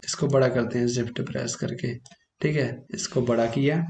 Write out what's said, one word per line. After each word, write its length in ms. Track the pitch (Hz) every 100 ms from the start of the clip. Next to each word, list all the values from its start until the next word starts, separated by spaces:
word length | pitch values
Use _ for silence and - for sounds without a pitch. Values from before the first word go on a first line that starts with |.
इसको 220 | - - 143
बड़ा 200 | 139 127
करते 280 | 123 113 120
हैं 100 | 120
shift 320 | 120 117 -
press 320 | - 131 117 -
करके, 380 | - - 123 120 - - _ -
ठीक 160 | 151 151
है। 140 | 120 123 -
इसको 280 | - - 135
बड़ा 220 | 120 117 117
किया। 280 | 135 139 165